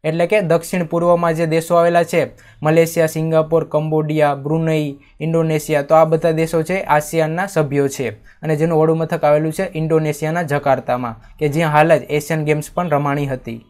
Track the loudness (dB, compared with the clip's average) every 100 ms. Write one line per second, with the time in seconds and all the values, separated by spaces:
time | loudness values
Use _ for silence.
0 | -4 -2 0 0 2 -2 0 -4 -2 0
1 | 2 2 2 0 0 0 2 2 4 2
2 | 2 0 -2 -8 -20 -4 2 4 2 2
3 | -2 -2 0 0 2 -2 0 -4 0 -2
4 | 0 0 0 0 -2 -2 0 0 -2 -8
5 | _ _ -2 0 0 -2 0 -2 4 4
6 | 4 2 0 0 0 -2 -2 -4 0 0
7 | 0 -2 -2 -2 -4 -2 0 0 -2 -2
8 | -8 -8 -20 _ -4 0 2 2 2 2
9 | -2 0 2 2 0 -4 -6 -4 0 0
10 | 0 -4 -4 -4 -2 -2 0 0 0 -4
11 | -6 -12 -20 -4 -2 0 2 4 4 4
12 | 2 -4 -2 -4 0 -2 -2 -6 -2 -2
13 | 0 -2 -4 -6 -8 -14 _